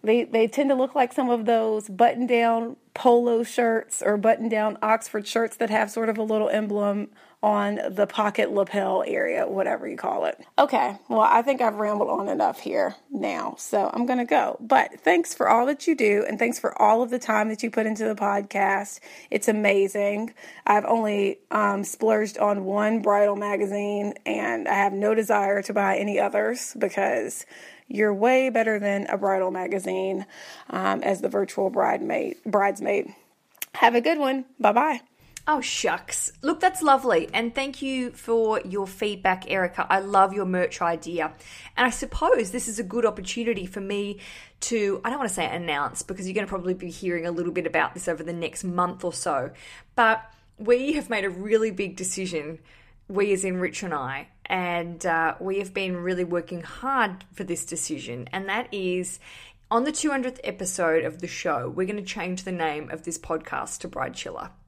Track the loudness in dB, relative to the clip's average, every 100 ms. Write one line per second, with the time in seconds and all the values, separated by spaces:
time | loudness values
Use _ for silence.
0 | 4 2 2 2 2 2 2 4 2 2
1 | 0 2 0 2 2 2 2 -2 -4 4
2 | 4 4 2 2 4 2 -2 -10 _ 0
3 | 6 6 6 2 0 0 2 2 -2 -2
4 | 0 2 4 4 2 0 0 0 2 2
5 | 2 -8 -2 0 0 0 0 2 0 0
6 | -2 0 0 2 2 0 0 0 0 0
7 | -4 _ -20 _ 2 2 2 -2 -4 0
8 | 0 2 0 2 0 2 0 0 2 0
9 | 0 0 0 0 0 0 0 -2 -4 -6
10 | -4 -2 -2 -4 -6 2 4 4 0 -2
11 | -2 4 6 6 4 2 0 0 -2 0
12 | 0 0 -2 0 0 0 -4 0 0 -2
13 | _ -6 -4 -4 -6 -8 -4 0 0 0
14 | 0 0 2 2 2 -2 4 4 4 0
15 | 2 4 2 0 4 6 4 0 0 2
16 | 4 2 0 0 -2 0 -4 4 6 6
17 | 4 -2 0 0 2 -2 -4 0 -2 -2
18 | -4 -2 0 0 -2 0 2 2 -2 -12
19 | -18 -20 -4 0 2 2 4 4 4 2
20 | 0 0 -6 -10 -20 -8 2 4 4 2
21 | 2 0 0 -2 _ 0 2 0 -4 0
22 | 2 2 2 0 0 2 0 0 2 2
23 | 4 6 4 2 -2 -2 -2 -2 -2 -2
24 | -4 -6 -6 -4 -2 -2 0 2 2 2
25 | 2 2 2 2 2 0 0 0 2 2
26 | 0 0 0 2 0 -2 -8 -4 -2 0
27 | 0 0 -4 -8 -14 -18 -20 -20 _ 0
28 | 0 4 4 4 4 2 0 0 0 -2
29 | -2 0 2 2 0 -2 -4 -4 -2 -2
30 | -2 -4 -6 -16 -18 -20 -8 -2 0 0
31 | 0 0 0 0 -2 0 -2 2 0 0
32 | -2 -2 -4 -6 0 2 2 0 -2 -2
33 | -4 -10 _ _ _ _ -14 4 4 6
34 | 2 2 2 -2 -4 _ 4 4 4 0
35 | -6 _ -20 -10 0 0 0 -2 0 -2
36 | -4 -6 -6 -4 -2 2 2 2 4 4
37 | 6 2 2 -2 -2 -2 -6 -6 -4 -2
38 | -4 -8 -2 2 2 0 -2 -6 -6 -4
39 | -6 -2 0 0 -2 -2 -2 -2 0 0
40 | 2 4 4 2 -2 0 0 0 -2 -2
41 | -4 -4 -4 -6 -20 -20 -14 0 0 2
42 | -6 -2 2 4 2 -4 -6 -6 -4 0
43 | 0 0 -8 -4 -2 -2 -4 -10 -6 -4
44 | -4 -8 -14 -20 -20 _ -4 0 0 0
45 | -2 -2 -4 -2 -2 -4 -4 -2 -2 -4
46 | -10 -8 -4 -4 -4 -4 -4 -4 -6 -8
47 | -4 -4 -4 -4 -2 -2 -2 0 0 -2
48 | -6 -4 -6 -6 -6 -6 -6 -2 -2 -2
49 | -6 -4 -2 -2 -4 -10 -20 -20 -10 2
50 | 4 4 -2 -20 _ _ 2 2 4 -2
51 | -2 -2 -2 -4 0 2 2 -2 -6 -4
52 | -8 -6 -4 -6 -8 -12 -18 -20 -20 -20
53 | _ 0 2 2 0 -2 -2 -4 -6 -6
54 | -4 -8 -10 _ -6 -4 -2 -2 -4 -4
55 | 0 2 2 0 -4 -4 -4 -4 -4 -4
56 | -2 -2 -2 -2 -4 -12 -12 -10 -6 -2
57 | -2 -4 -18 -14 -8 -8 -8 -8 -8 -8
58 | -10 -12 -10 -10 -6 -6 -6 -6 -4 -4
59 | -6 -10 -18 -20 -20 _ _ 0 0 -2
60 | -2 -2 -4 -6 -10 -6 -8 -2 2 2
61 | 0 -6 -12 -6 -4 -2 -4 -4 -4 -4
62 | -8 -8 -6 -6 -6 -4 -2 -4 -8 -10
63 | -10 -10 -6 -6 -4 -8 -8 -10 -10 -6
64 | -8 -8 -10 -10 -14 -16